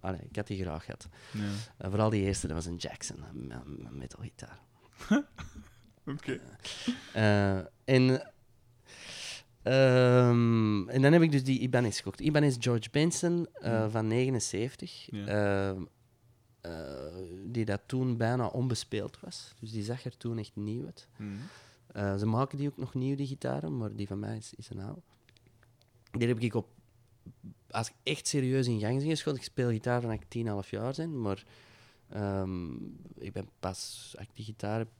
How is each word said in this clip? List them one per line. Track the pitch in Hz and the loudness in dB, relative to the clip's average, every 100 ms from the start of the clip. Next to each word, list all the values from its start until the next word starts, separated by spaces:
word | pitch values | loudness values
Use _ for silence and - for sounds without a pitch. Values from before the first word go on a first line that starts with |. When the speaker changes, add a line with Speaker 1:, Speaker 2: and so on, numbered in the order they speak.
Speaker 1:
allee, | 92 92 - | -6 -8 -8
ik | - | -8
had | 104 | -6
die | 98 | -4
graag | 92 76 | -4 -6
gehad. | - - - - - | -8 -14 -14 -20 -12
Speaker 2:
Ja. | 104 101 101 110 - | -6 -4 -6 -10 -10
Speaker 1:
En | 95 | -4
vooral | 101 107 | 2 2
die | 110 | 4
eerste, | 98 98 90 | 2 0 -2
dat | 78 | -4
was | 85 | -6
een | 87 | -8
Jackson, | - - - - 73 | -10 -10 -12 -12 -14
een, | 71 64 | -12 -12
een, | 60 67 71 55 | -12 -12 -14 -12
een | 65 | -12
metalgitaar. | 64 - - - - - _ _ _ - - | -14 -12 -14 -14 -18 -18 _ _ _ -20 0
Speaker 2:
<laughs> | 220 294 - - - - - - _ - | 2 2 -12 -16 -16 -20 -20 -20 _ -10
Oké. | 143 - 127 123 - - - - 247 - | -8 -6 -8 -8 -16 -14 -8 -6 -6 -6
Speaker 1:
Eh, | - 110 104 101 95 82 _ | 2 4 6 4 0 -4 _
en, | - 131 127 127 - - _ _ _ _ - - - - - - - _ | 4 6 6 4 -2 -20 _ _ _ _ -20 -20 -16 -12 -12 -14 -18 _
ehm, | - 131 131 127 127 123 123 120 117 113 110 104 95 | 2 6 8 8 8 8 8 8 6 6 6 2 2
en | 127 | 4
dan | 135 | 8
heb | 170 | 8
ik | 165 | 8
dus | 143 | 4
die | 131 131 | 2 0
Ibanez | 127 123 120 98 | 2 2 2 -2
gekocht. | - - | -6 -2
Ibanez | 151 147 147 120 | 2 4 4 4
George | 117 117 107 | 2 0 2
Benson, | 147 160 165 175 175 165 | 2 2 4 2 2 -2
eh, | - - 113 | -6 0 2
Speaker 2:
Hmm. | 110 | 2
Speaker 1:
van | 110 110 | 2 2
negenenzeventig, | 113 127 127 - 92 120 - 170 - - | 2 4 2 0 -2 -4 -6 -14 -14 -10
Speaker 2:
Ja. | 107 101 | -8 0
Speaker 1:
ehm, | 104 101 98 98 95 87 _ _ _ _ _ _ _ | 2 4 2 0 -2 -8 _ _ _ _ _ _ _
eh, | 85 80 71 67 71 87 92 90 98 | -10 -8 -8 -10 -10 -12 -12 -12 -8
die | 120 | -4
dat | 107 101 _ | -2 -2 _
toen | 131 127 117 | -2 0 2
bijna | 113 123 113 | 2 2 0
onbespeeld | - 127 117 - 107 98 - | -2 -2 -2 -4 -4 -6 -10
was. | - - - - | -16 -16 -18 -16
Dus | 113 | -10
die | 110 | -6
zag | 104 127 | -6 -6
er | 127 - | -8 -8
toen | 120 113 | -6 -6
echt | 107 - | -6 -8
nieuw | 104 113 | -6 -6
uit. | 143 - - _ | -8 -14 -20 _
Speaker 2:
Mhm. | 104 101 156 - - _ _ | -10 -10 -12 -16 -20 _ _
Speaker 1:
Eh, | - 101 98 | -6 -2 0
ze | 107 | 0
maken | 110 135 139 | 0 0 -2
die | 143 | -6
ook | - | -6
nog | 127 | -8
nieuw, | 131 131 139 | -4 -2 -2
die | 139 | -4
gitaren, | 135 127 131 160 139 | -6 -6 -4 -4 -4
maar | 107 | -6
die | 104 101 | -6 -6
van | 101 | -6
mij | 104 110 | -6 -8
is, | 110 - | -10 -18
is | - | -14
een | 98 | -12
oude. | 95 - _ _ _ _ _ _ _ _ _ _ _ | -10 -12 _ _ _ _ _ _ _ _ _ _ _
Die | - 117 | 0 2
heb | 117 | 2
ik | 120 | 2
op, | 117 - _ _ _ _ _ - - - - _ | 0 -4 _ _ _ _ _ -20 -20 -20 -20 _
als | - 113 | -6 -6
ik | _ | _
echt | - 147 - | -4 -4 -2
serieus | 147 131 135 123 | 0 2 2 2
in | 113 | 0
gang | 104 131 | 0 0
ben | 147 | 0
geschoten, | 160 - 139 | -2 -2 -4
ik | - | -6
speel | - 123 | -2 0
gitaar | 113 123 123 | 0 0 0
van | 120 | 0
ik | 110 - | -6 -6
tien, | 120 117 | -4 -4
elf | 101 98 | -4 -4
jaar | 101 117 135 | -6 -4 -4
ben, | 165 147 | -6 -4
maar, | 107 98 - - - - - _ _ | -2 -4 -8 -20 -20 -20 -20 _ _
ehm, | 107 101 98 95 92 85 60 50 - - - | -6 -2 -2 -2 -4 -6 -8 -10 -14 -18 -14
ik | 95 | -10
ben | 98 95 _ | -10 -12 _
pas, | 92 92 - - - - | -6 -6 -10 -14 -16 -16
als | 101 | -18
ik | - | -14
die | |
gitaar | 107 107 101 110 | -14 -8 -4 -4
heb | 113 _ | -4 _